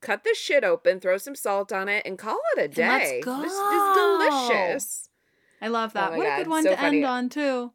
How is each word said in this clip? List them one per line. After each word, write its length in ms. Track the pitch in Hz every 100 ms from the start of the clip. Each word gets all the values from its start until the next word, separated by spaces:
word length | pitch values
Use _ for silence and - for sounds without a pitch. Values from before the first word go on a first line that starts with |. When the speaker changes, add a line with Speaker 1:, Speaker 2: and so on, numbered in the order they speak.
Speaker 1:
Cut 220 | - 311
this 140 | - 440
shit 240 | - 294
open, 360 | 214 165 - 185
throw 180 | 185 190
some 180 | - 277
salt 360 | 226 202 196
on 160 | 196 196
it, 180 | 202 -
and 120 | 185
call 220 | 208 403 640 523
it 40 |
a 40 | 156 139
Speaker 2:
And 80 | 170
let's 200 | 254 165
Speaker 1:
day. 100 | 127
This 280 | 180 254 339
is 80 | 381
Speaker 2:
go. 580 | 403 415 403 381 403 370
Speaker 1:
delicious. 880 | - 285 247 226 185 254 - - - _ _ _ _ _
Speaker 2:
I 60 | 214
love 240 | 226 226 214
Speaker 1:
Oh 40 |
Speaker 2:
that. 120 | 190
Speaker 1:
my 60 | 165
Speaker 2:
What 80 | 392
a 40 |
Speaker 1:
God, 80 | -
Speaker 2:
good 100 | 320
one 160 | 320
Speaker 1:
so 60 | 311
Speaker 2:
to 40 | 277
Speaker 1:
funny. 200 | 277 294
Speaker 2:
end 80 | 277
on, 240 | 247 254
too. 420 | 294 294 254 240